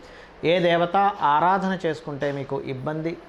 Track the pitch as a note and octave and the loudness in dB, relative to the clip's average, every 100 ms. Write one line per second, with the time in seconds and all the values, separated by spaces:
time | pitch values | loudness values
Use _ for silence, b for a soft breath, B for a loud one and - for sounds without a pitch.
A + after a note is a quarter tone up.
0 | B B B B D3+ F3+ F3 E3+ F3 F#3+ | B B B B 0 2 4 2 2 2
1 | G3 G3 D3 D3 E3+ G3 F#3+ F#3 E3 D3+ | 2 2 2 4 4 2 0 -2 -4 -4
2 | D#3+ C#3 C#3+ C#3 C3+ C#3 C3 C3 C#3+ D#3 | -8 -4 -4 -4 -6 -6 -6 -6 -6 -4
3 | D#3+ - | -6 -8